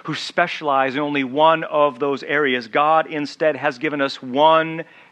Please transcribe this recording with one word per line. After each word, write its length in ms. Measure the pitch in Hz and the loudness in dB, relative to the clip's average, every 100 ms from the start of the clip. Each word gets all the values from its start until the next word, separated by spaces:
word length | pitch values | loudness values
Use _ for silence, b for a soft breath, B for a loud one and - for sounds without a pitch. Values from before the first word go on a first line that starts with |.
who 140 | - 143 | -8 -8
specialize 800 | - - 175 - 151 135 135 | -4 0 0 -2 0 0 0
in 60 | 131 | 0
only 220 | 147 143 | -2 -2
one 400 | 131 135 160 160 | -2 2 4 2
of 380 | 165 151 147 123 | 0 2 0 0
those 240 | 143 135 | -2 -2
areas, 420 | - 147 143 123 113 | -2 0 0 0 -2
God 400 | 147 151 160 156 | 0 4 2 2
instead 480 | 156 143 - 156 | -4 -6 -2 0
has 240 | 135 147 123 | 0 -2 -2
given 220 | 151 143 | -4 -2
us 180 | 139 - | -4 -4
one 640 | 131 131 156 160 160 160 160 b b | -6 2 4 4 0 -6 -12 b b